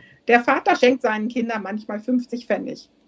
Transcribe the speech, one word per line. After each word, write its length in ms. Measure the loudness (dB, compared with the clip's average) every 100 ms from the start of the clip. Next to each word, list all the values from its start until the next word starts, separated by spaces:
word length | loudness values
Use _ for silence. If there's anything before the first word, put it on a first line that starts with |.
| -20 -8 2
Der 140 | 2
Vater 360 | 4 0 2 4
schenkt 260 | 4 4
seinen 260 | 0 -2 -4
Kindern 340 | -4 -4 -4
manchmal 380 | -6 -8 -8 -8
fünfzig 460 | -2 -2 -2 -8 -4
Pfennig. 440 | -4 -4 -12 -16 _